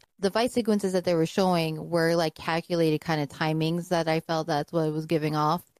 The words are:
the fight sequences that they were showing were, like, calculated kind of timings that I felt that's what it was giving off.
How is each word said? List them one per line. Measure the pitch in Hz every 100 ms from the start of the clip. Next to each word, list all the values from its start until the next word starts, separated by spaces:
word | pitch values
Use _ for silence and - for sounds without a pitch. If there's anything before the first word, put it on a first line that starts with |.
| _ _
the | 196
fight | 202 240
sequences | - 220 208 196
that | 185 175
they | 170
were | 160
showing | - 190 175 160 156 160
were, | 170 165 170
like, | 160 -
calculated | - 165 - 175 160 151
kind | - 156
of | 143
timings | - 160 156 160 170 170
that | 175 165
I | 160
felt | - 165 156
that's | 147 151
what | 170 156
it |
was | 151 156
giving | 165 151 151
off. | 151 170 - _